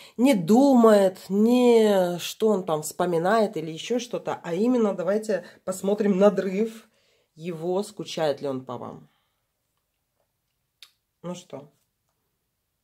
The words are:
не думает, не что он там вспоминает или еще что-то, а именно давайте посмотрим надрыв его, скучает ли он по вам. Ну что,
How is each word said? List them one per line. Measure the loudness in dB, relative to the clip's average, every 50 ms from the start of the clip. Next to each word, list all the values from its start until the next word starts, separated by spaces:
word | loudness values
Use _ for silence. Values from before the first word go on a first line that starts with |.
| -20 -14 _
не | 0 2 2 2
думает, | 2 2 2 4 4 6 6 6 6 6 6 6 6 4 2 0 -4 -10 -6
не | -2 0 2 4 4 4 4 6 6 6 4 4 2 2 0 -2 -4 -8
что | -10 -10 -6 -2 0 0
он | 0 0 -2
там | -4 -6 -6 -6
вспоминает | -8 -6 -4 -4 -2 -2 -2 0 0 2 2 0 0 -2
или | -6 -10 -10 -12
еще | -12 -8 -6 -6 -6
что-то, | -6 -6 -10 -10 -8 -8 -10 -8 -8
а | -8 -4
именно | -2 0 0 2 2 0 0 -2
давайте | -4 -4 -4 -4 -4 -4 -4 -6 -6 -6 -10 -20 _ -12
посмотрим | -12 -10 -6 -4 -4 -2 0 0 0 2 4
надрыв | 4 4 4 2 -4 -4 -4 -4 -4 -4 -6 -14 -20 _ _ _ _ _ _ _ _ _ _
его, | -16 -14 -12 -12 -10 -8 -6 -4 -6 -6
скучает | -8 -10 -16 -14 -12 -8 -4 -4 -4 -4 -4
ли | -6 -8
он | -8 -8 -10
по | -12 -14 -14
вам. | -14 -14 -16 -18 -20 _ _ _ _ _ _ _ _ _ _ _ _ _ _ _ _ _ _ _ _ _ _ _ _ _ _ _ _ _ _ _ _ _ _ _ -20 _ _ _ _ _ _ _ -14
Ну | -14 -14
что, | -14 -16 -18 -20 -20 -20 -20 _ _ _ _ _ _ _ _ _ _ _ _ _ _ _ _ _ _ _ _ _ _